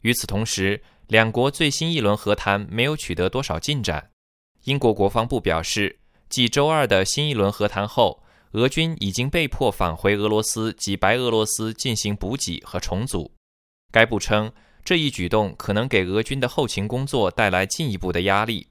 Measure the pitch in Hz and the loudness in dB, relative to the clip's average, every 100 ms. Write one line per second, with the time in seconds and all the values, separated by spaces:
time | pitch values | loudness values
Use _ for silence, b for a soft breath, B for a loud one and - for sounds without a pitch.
0 | 113 120 - 101 113 - 95 101 b b | 2 0 0 -4 -4 -2 0 -2 b b
1 | b 110 113 110 131 - 156 135 160 160 | b 4 4 2 0 2 0 0 -2 0
2 | 104 104 - 104 - 101 98 110 131 151 | 2 0 0 0 2 0 0 0 0 0
3 | - 85 90 127 139 80 - 147 98 78 | -6 -2 0 0 -4 -4 -4 -4 -2 -4
4 | - _ _ _ _ _ - 139 123 104 | -6 _ _ _ _ _ -4 2 2 4
5 | 98 113 117 131 92 82 87 - 101 - | 2 2 0 0 0 0 -2 -2 -2 -4
6 | _ _ _ - 120 - 143 156 131 98 | _ _ _ 0 2 4 2 2 4 2
7 | 95 - 151 127 98 101 104 98 101 - | 2 0 -2 2 0 2 -2 -2 -4 2
8 | 107 - b b b 107 127 156 165 160 | 2 2 b b b 0 0 0 -2 -2
9 | 101 92 131 170 151 - 123 - 90 78 | -4 -2 -2 0 -2 0 0 0 -2 0
10 | 98 101 107 107 110 - 110 - - 98 | 0 2 2 2 0 -2 -4 -4 -4 0
11 | 95 120 123 113 107 - 110 110 135 110 | 2 2 2 2 0 -2 -4 -4 -4 -2
12 | 104 101 92 135 - 82 - 90 - 92 | -2 -4 -4 -4 -6 -6 -8 -8 -4 -6
13 | 113 92 76 _ _ _ _ _ _ 113 | -4 -6 -6 _ _ _ _ _ _ 4
14 | 113 113 - 107 107 - b b - 180 | 4 2 0 0 0 -10 b b -2 0
15 | 147 - 87 110 101 - - 104 127 110 | 0 -2 0 2 0 -4 -2 -2 0 0
16 | 90 101 117 135 123 - 127 - 101 127 | 0 -2 -2 -2 -2 -2 -2 -2 -4 -4
17 | 139 135 98 - 107 90 98 - 156 95 | -2 0 0 2 2 2 0 -2 -4 -4
18 | 92 87 95 98 110 107 - | -2 0 2 2 2 -4 -8